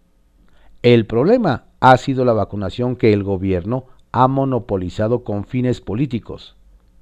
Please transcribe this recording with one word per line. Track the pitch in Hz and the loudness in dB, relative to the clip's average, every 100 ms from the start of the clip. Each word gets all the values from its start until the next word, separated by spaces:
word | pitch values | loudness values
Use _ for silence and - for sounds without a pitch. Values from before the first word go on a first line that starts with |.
| _ _ _ _ _ _ - - | _ _ _ _ _ _ -20 -2
El | 120 117 107 | 4 4 2
problema | 113 156 254 202 120 - _ | 0 2 2 2 -2 -6 _
ha | 127 127 | 4 6
sido | - 131 123 | 2 -2 0
la | |
vacunación | 110 98 104 95 - 123 120 | 0 -2 -6 -8 -4 -6 0
que | 117 | 2
el | 104 | 2
gobierno | 98 95 98 92 92 127 - - _ | 0 -4 -2 -4 -2 -6 -8 -18 _
ha | 113 131 | 0 2
monopolizado | 135 135 123 92 98 90 - 107 120 | 2 -2 -4 -4 -4 -4 -4 -2 -2
con | - 101 98 | -4 -8 -6
fines | 127 123 117 | -4 -2 -4
políticos, | - 104 143 113 - - - - _ - _ _ | -6 -6 -4 -6 -10 -16 -20 -20 _ -20 _ _